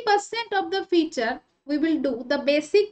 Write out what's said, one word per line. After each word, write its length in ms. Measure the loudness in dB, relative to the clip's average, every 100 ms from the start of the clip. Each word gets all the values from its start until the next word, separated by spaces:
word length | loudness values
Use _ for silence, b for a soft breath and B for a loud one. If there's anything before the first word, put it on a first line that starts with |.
| 6
percent 480 | 0 0 -8 -2 -2
of 120 | -2
the 120 | -4 0
feature 400 | 2 2 -2 -4 -4 _ _ -6
we 120 | -2
will 160 | 0 0 0
do, 80 | -4 -2
the 80 | -2
basic 520 | 2 0 2 2 2